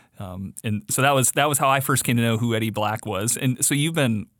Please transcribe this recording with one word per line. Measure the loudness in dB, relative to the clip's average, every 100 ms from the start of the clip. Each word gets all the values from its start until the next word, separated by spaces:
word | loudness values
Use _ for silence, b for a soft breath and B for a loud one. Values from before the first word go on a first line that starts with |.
| B -16
Um, | -12 -10 -10 -8
and | -6 -6 -4
so | 0
that | 2
was, | 4 2
that | 2 2
was | 2
how | 2
I | 2
first | 2 0
came | 2 2
to |
know | 2 0
who | 0
Eddie | 0 -2
Black | -2 -2 -2 -4
was. | -4 -2 0
And | 0 0
so | 0
you've | 0 0
been | 0 0 0 -6